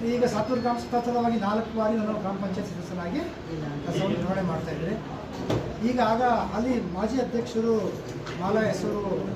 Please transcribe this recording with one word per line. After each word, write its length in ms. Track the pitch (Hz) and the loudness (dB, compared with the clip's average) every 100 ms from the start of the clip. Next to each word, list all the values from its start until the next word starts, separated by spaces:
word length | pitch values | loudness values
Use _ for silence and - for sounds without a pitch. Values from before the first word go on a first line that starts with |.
| 233 | 0
ಈಗ 100 | 240 | 2
ಸಾತೂರು 360 | 240 214 214 247 | 2 2 2 2
ಗ್ರಾಮ 160 | 240 240 | 2 0
ಸತತವಾಗಿ 600 | - 240 240 240 240 226 | 0 0 2 2 2 2
ನಾಲ್ಕು 420 | 196 214 - 220 | 2 0 0 0
ಬಾರಿ 160 | 220 226 | 2 2
ನಾನು 160 | 208 | 0
ಗ್ರಾಮ 240 | - 185 196 | -2 -2 -2
ಪಂಚಾಯತ್ 320 | 196 185 185 | -2 -4 -4
ಸದಸ್ಯನಾಗಿ 520 | 170 - 180 175 254 349 - 160 160 151 143 | -8 -6 -6 -2 -2 -4 -8 -8 -6 -4 -4
ಕೆಲಸವನ್ನು 320 | - 170 196 - | -2 0 2 0
ನಿರ್ವಹಣೆ 260 | 180 190 | 0 0
ಮಾಡ್ತಾ 280 | 175 160 160 | 0 -2 -4
ಇದ್ದೆ. 240 | 151 170 226 - - - - - - - - 220 | -4 -2 -4 -6 -10 -8 -8 -2 -2 -2 -2 0
ಈಗ 120 | 247 | 4
ಆಗ 220 | 220 226 247 226 202 202 | 4 4 4 4 2 0
ಅಲ್ಲಿ 180 | 247 240 180 | 2 2 0
ಮಾಜಿ 240 | 175 214 262 | -2 0 2
ಅಧ್ಯಕ್ಷರು 540 | 196 226 226 226 226 226 185 - - - - 160 | 0 0 0 0 2 2 2 -4 -6 -8 -6 -4
ಮಾಲಾ 200 | 202 214 | 2 2
ಹೆಸರು 420 | 214 - 214 208 196 170 190 | 2 2 0 -2 0 -2 -2